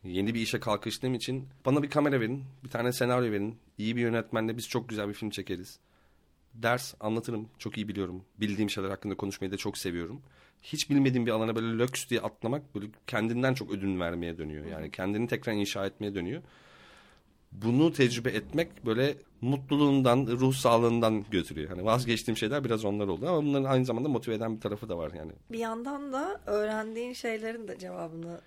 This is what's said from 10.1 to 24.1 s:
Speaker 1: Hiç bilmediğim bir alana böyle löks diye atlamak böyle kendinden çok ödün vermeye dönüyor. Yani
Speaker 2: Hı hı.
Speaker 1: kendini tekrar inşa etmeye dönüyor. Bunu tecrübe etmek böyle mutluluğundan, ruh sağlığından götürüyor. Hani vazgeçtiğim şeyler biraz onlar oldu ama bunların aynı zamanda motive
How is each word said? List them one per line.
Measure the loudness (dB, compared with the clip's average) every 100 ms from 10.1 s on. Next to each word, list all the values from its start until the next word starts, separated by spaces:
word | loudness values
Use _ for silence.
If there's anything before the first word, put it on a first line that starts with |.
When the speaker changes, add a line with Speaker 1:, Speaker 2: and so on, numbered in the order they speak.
| -10 -16 -20 -20 _
Speaker 1:
Hiç | -10 -6 2
bilmediğim | 6 6 4 2
bir |
alana | 2 2 0
böyle | 0 0
löks | 0 -2 -2
diye | -2
atlamak | -2 -4 -4 -4 -4 -10
böyle | -10 -14 -4
kendinden | 0 0 2 2
çok | 0 -2
ödün | -2 0 0
vermeye | 0 -2 -4 -4
dönüyor. | -6 -8 -8
Yani | -8
Speaker 2:
Hı | -8
hı. |
Speaker 1:
kendini | -4 -2 0 0
tekrar | -2 -2
inşa | -2 -2 -2 -4
etmeye | -4 -6 -4
dönüyor. | -4 -6 -12 -20 -20 -20 -20 -20 -20 -20 _ _ _
Bunu | -4 2 4 4
tecrübe | 6 4 4 -2
etmek | -2 -2 -4 -4 -4 -2
böyle | 2 2 0 -12 _
mutluluğundan, | -2 -2 0 4 6 6 6 6 4
ruh | 4 4
sağlığından | 4 6 6 6 6 4 2 2
götürüyor. | 0 0 -6 -6
Hani | -2 2
vazgeçtiğim | 4 4 0 0 0
şeyler | 0 0
biraz | 0 0 2
onlar | 0 0
oldu | 0 2
ama | 2
bunların | 4 2
aynı | 4 4 4
zamanda | 0
motive | 0